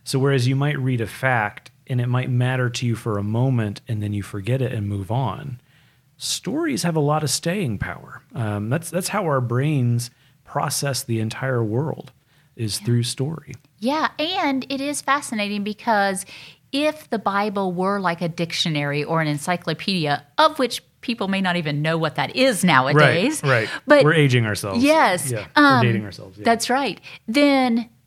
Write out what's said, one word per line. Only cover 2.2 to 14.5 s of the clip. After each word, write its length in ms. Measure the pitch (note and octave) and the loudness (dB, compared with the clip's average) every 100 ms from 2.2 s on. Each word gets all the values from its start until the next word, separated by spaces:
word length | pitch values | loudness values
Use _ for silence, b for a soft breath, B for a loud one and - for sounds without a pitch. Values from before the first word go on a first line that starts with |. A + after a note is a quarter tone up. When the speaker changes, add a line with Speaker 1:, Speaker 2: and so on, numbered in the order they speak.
| C3 | 0
Speaker 1:
matter 400 | B2 B2 B2+ B2 | 0 2 0 -2
to 160 | A#2+ A#2+ | -2 -2
you 100 | A2 | -2
for 220 | A#2 G#2 | -2 -4
a 60 | |
moment 580 | G#2 A2+ C3 A#2+ G#2 - - | -2 0 2 0 -2 -6 -8
and 140 | G#2+ | -6
then 100 | G#2 | -4
you 80 | G#2 | -4
forget 400 | F#2+ G#2 G2 C3 | -6 -8 -4 -2
it 100 | A#2+ | -2
and 140 | A2 G2+ | -4 -4
move 240 | G2+ F#2 | -4 -4
on, 480 | B2 B2 F2+ C#2+ - b b b b b _ | -2 -2 -4 -10 -14 b b b b b _
stories 640 | - - - C#4+ E4+ G#3+ | -8 -6 -4 -4 -2 -2
have 120 | F3 D#3+ | -2 0
a 40 | |
lot 220 | C#3+ D#3 | 2 0
of 60 | D3 | 0
staying 480 | - E3 G3+ C#3 G2+ | -2 -2 -2 -2 -4
power. 420 | - - - - - F3 | -6 -8 -14 -20 -12 -6
Um, 340 | A2 G#2 G#2+ | -4 -2 -2
that's, 200 | D#3+ - | -4 -4
that's 180 | E3+ F3+ | -6 -4
how 140 | G#3 E3+ | -2 0
our 160 | C3+ | 0
brains 720 | A#2+ A#2+ D3 C#3+ A#2+ A#2 A#2+ b b b | 0 0 0 2 2 0 -4 b b b
process 600 | - C#3+ D3 - C#3+ B2 | -8 -4 -2 -2 -4 -4
the 160 | - A2+ | -4 -2
entire 440 | A2 - C3+ B2 | -4 -4 -2 0
world, 480 | A2 A#2 D#3 - - - b b b - | 0 -2 -2 -6 -12 -20 b b b -8
is 240 | A2 - | -6 -4
Speaker 2:
Yeah. 60 | A#2 | 0
Speaker 1:
through 180 | A#2+ | 0
story. 500 | A#2 - C3+ E3 - - _ _ | 0 -4 -6 -8 -12 -18 _ _
Speaker 2:
Yeah, 300 | A3+ D#4 C4+ - | -2 0 -2 -2
and 460 | D#4+ F#4+ D4 | -4 0 0